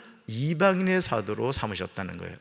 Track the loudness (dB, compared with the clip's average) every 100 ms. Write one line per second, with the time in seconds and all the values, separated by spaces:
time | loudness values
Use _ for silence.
0 | -20 -18 -8 -4 -2 4 4 4 4 2
1 | 2 0 0 -2 0 0 -2 -4 -6 -6
2 | -8 -6 -10 -6